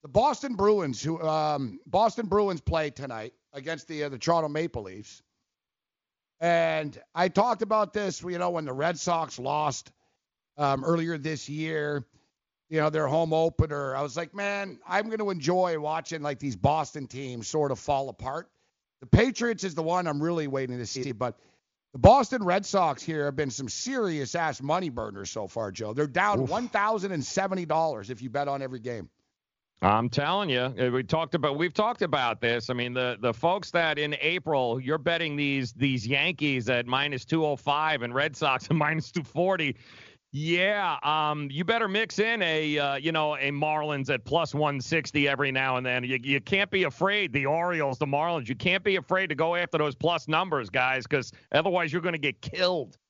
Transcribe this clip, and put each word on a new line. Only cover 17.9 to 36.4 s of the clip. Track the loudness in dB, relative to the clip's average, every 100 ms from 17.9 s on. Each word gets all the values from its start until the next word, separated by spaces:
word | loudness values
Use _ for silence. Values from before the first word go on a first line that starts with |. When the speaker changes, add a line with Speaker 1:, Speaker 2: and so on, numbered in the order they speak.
| -2 -2
Speaker 1:
apart." | -8 -8 -8 -10 _ _ _ _ _
The | 4
Patriots | 6 6 2 -2 -2
is | -4 -2
the |
one | 0 0 0
I'm | 0
really | 0 0 0
waiting | -2 -2 -4
to | -6
see, | -6 -6
but | -4 -4 -6 _ _ _ _ _
the | 8
Boston | 10 10 6 0
Red | 2 2 2
Sox | 2 2 0
here | -4 -2 -2
have | 0
been | -2
some | -4 -8
serious | -6 -4 -2 -2 -2 -2 -2
ass | -2 -2
money | 0 0 0
burners | -4 -6 -8 -8
so | -6 -6
far, | -4 -6
Joe. | -6 -6
They're | -2 0
down | 2 2 2
Speaker 2:
Oof. | 0
Speaker 1:
one | -2 -2
thousand | 0 0 0 -2
and | -4 -2
seventy | -2 -2 -2 0
dollars | 0 0 -2 -8
if | -10
you | -6
bet | -4 -2
on | -4
every | -6 -8
game. | -8 -8 -10 _ _ _ _ _ _ _
Speaker 2:
I'm | 4 4 2
telling | 0 0 0 0
you, | 0
uh, | 0 0 0
we | 0
talked | 0 -2 0 0
about, | 0 0
we've | 0
talked | 2 0 0
about | -2 0 0 0
this. | 0 0 -2
I |
mean, | -4 -4
the, | -2 -2 -2
the | -2
folks | 0 0 0 -2
that | 0 0 0
in | -2 -2
April, | -2 -2 0 0 2 -2
you're | -2 -2
betting | 0 0 -2 -2
these, | 0 -2 -4
these | 0 0 0 0
Yankees | 0 0 0